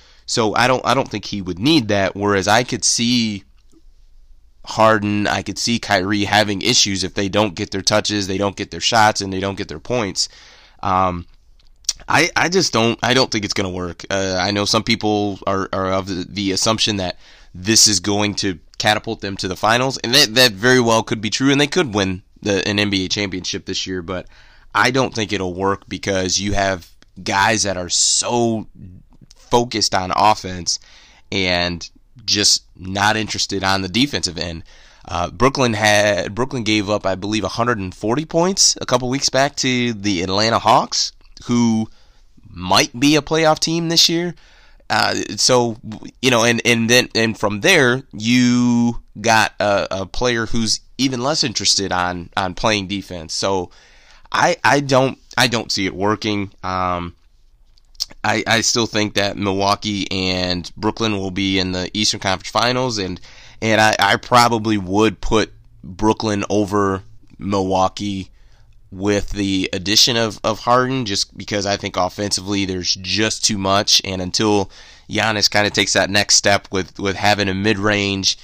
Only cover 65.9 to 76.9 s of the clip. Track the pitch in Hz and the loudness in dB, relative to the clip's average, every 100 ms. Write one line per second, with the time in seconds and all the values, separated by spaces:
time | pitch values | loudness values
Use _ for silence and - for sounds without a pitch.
65.9 | 92 107 110 110 101 - 101 101 104 98 | -2 0 0 -2 -4 0 0 0 0 0
66.9 | 95 - - - - 98 101 95 92 92 | -2 -6 -20 -20 -10 -2 -2 0 2 0
67.9 | - 101 95 90 - - - - - - | -2 -6 -6 -10 -16 -20 -20 -20 -20 -20
68.9 | 92 101 101 - 101 98 95 90 98 90 | -4 0 0 0 -2 0 0 0 -4 0
69.9 | 107 - 117 113 90 - 104 - 123 127 | 2 2 2 -2 -2 -4 -2 2 2 2
70.9 | 131 107 98 - - 95 104 98 101 101 | -2 -4 -4 -6 -10 -6 -2 -2 -2 -4
71.9 | 92 90 - 101 - 92 101 95 92 85 | -2 -4 -2 -4 -4 -2 -2 -2 -4 -4
72.9 | 92 92 95 110 - - 104 95 98 104 | -4 -4 0 0 0 -2 0 0 0 2
73.9 | - 98 92 90 - 110 104 92 - - | 0 0 -6 -6 0 2 2 0 -10 -20
74.9 | - - 107 107 107 - 104 104 107 101 | -20 -8 -2 0 0 0 2 2 0 0
75.9 | 101 92 101 101 - 101 101 - 95 92 | 0 2 0 2 2 2 0 0 -4 -4